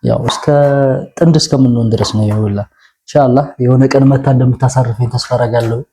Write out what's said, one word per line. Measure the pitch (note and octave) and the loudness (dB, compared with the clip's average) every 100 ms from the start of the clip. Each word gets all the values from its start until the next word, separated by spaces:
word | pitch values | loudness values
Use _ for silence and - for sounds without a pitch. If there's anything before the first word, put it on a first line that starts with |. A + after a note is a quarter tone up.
ያው | B2 A2 | -2 -2
እስከ | A#2+ - - C#3+ C#3+ C#3 C3+ C3 - | -4 -4 0 2 2 2 0 -2 -6
ጥንድ | - E3 D#3 | -2 2 2
እስከምንሆን | - C3 C3 A#2+ A2+ | 0 2 2 2 0
ድረስ | G#2 G#2 | -2 -2
ነው። | A2 | -2
ይኸውልህ | G#2+ G#2+ G#2+ G2+ G#2 _ _ _ - | -2 -2 -2 -4 -8 _ _ _ -2
ኢንሻአላህ | D3 C3 B2+ C#3+ - | 0 2 2 -2 -4
የሆነ | B2 C3 C3 | 0 2 2
ቀን | C3+ C3+ | 4 2
መታ | C3+ - | 2 2
እንደምታሳርፈኝ | B2+ B2+ A#2+ B2+ - A#2+ A2 A#2+ | 2 0 0 -2 0 -2 -2 -4
ተስፋ | B2 - | -6 -4
አደርጋለሁ። | B2 A#2 A#2 A#2 A#2 C#3+ | -4 -2 -2 -2 -6 -8